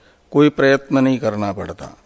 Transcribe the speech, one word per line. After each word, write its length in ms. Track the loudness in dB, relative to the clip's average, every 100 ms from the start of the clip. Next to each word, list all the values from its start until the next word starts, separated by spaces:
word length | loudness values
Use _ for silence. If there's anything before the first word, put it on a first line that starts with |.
| _ _ _
कोई 180 | 2 2
प्रयत्न 480 | 2 2 2 0 0
नहीं 220 | 0 0
करना 340 | -2 -4 -6
पड़ता 440 | -6 -10 -12 -16 -20